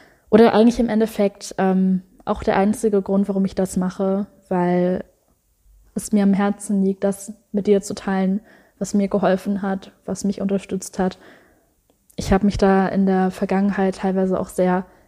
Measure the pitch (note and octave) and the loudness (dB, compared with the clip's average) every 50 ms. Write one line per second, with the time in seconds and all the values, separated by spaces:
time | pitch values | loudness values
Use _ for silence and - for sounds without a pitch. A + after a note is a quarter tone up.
0 | - _ _ _ _ _ A3 G#3+ A#3 A#3 - G#3 A3 A#3+ A#3 - A#3 A#3 G#3+ A3 | -20 _ _ _ _ _ 6 6 8 6 6 6 6 4 4 2 0 0 0 0
1 | A3+ A3 - - G3+ G3 - - - - - - F#3+ F#3+ F#3 F#3+ F#3+ F#3+ F#3+ F#3 | 0 0 0 0 0 0 -2 -6 -14 -10 -4 -2 0 2 2 2 2 2 0 -2
2 | - _ _ - _ - - - - A3+ - F#3+ G3 G#3+ G#3+ - - A3 G#3 G3 | -4 _ _ -10 _ -6 -6 -4 -2 0 0 2 2 0 0 0 0 0 0 0
3 | G3 - G3 G3 G3+ G3+ G3 G3 F#3+ F#3+ - - F#3+ F#3 - F#3 F#3 F#3 - - | 0 0 0 0 0 0 0 -2 -2 -2 -2 -4 -4 -2 -2 -4 -4 -4 -4 -4
4 | G3 F#3+ F#3+ G3 G#3 - _ _ _ - F#3 F3+ F3 F3 F3+ F3+ F3+ F3+ F#3 - | -2 -2 -2 -2 -4 -8 _ _ _ -4 -2 0 0 0 2 0 0 0 -2 -4
5 | - _ _ _ _ _ _ _ _ _ _ _ _ _ _ _ _ _ - G3 | -6 _ _ _ _ _ _ _ _ _ _ _ _ _ _ _ _ _ -10 -10
6 | - - G#3+ G#3 G3+ G3 G3 F#3 G3+ G3+ G3+ G3+ - - G#3 G3 F#3+ F#3+ G3 - | -4 -2 0 2 2 2 2 2 0 -2 -2 -4 -6 -4 -2 0 0 0 -2 -2
7 | - G3+ G3 - - - G#3+ _ _ _ - G3+ F#3 G#3 G3+ G3 G3 - G3+ - | -2 -4 -4 -4 -10 -18 -18 _ _ _ -6 -2 2 2 2 2 0 -4 -10 -8
8 | - G3+ F#3+ F#3+ F#3+ F#3 F#3+ F#3+ - - - - _ _ _ - G3 - - G3+ | -6 -4 -2 0 0 0 -2 -2 -6 -12 -20 -20 _ _ _ -10 -6 -2 0 0
9 | G3 F#3+ - G3+ G3 F3 F3+ F#3+ - G#3 G3+ F#3+ G3+ G3 F#3+ F#3+ - - - _ | 0 0 0 0 2 2 0 0 -2 -4 -6 -4 -4 -4 -4 -6 -8 -14 -20 _
10 | _ - F#3+ - - G3 G3+ - G3 G3 G3 F#3+ - - G3 F#3+ - - - - | _ -10 -8 -4 -4 -4 -4 -4 -4 -2 -2 -4 -4 -6 -8 -8 -10 -8 -6 -4
11 | F#3 F#3 - - - - - - _ _ _ _ _ _ _ _ _ _ _ _ | -4 -4 -4 -8 -14 -20 -20 -20 _ _ _ _ _ _ _ _ _ _ _ _
12 | _ _ _ - - - G3 F#3+ G#3+ G3+ - - G3+ F#3+ F#3+ F#3+ F#3+ - - G3 | _ _ _ -6 -2 0 2 2 2 0 2 2 2 4 4 2 2 0 0 0
13 | G3 F#3+ F#3+ F#3 F#3 F#3 F#3 - G3+ F#3+ F#3+ F#3+ G3 G3+ F#3+ - F#3+ F#3+ F#3 - | 2 2 2 2 0 0 -2 -4 -4 -2 0 0 0 0 0 0 -2 -2 -2 -2
14 | - F#3+ F#3 F#3+ F#3 F#3 F#3 F3 F#3+ - - - F#3 F3+ F3+ F#3 F#3 - _ _ | -4 -2 0 0 0 0 -2 -2 -4 -4 -2 0 0 2 2 0 -2 -6 _ _
15 | _ | _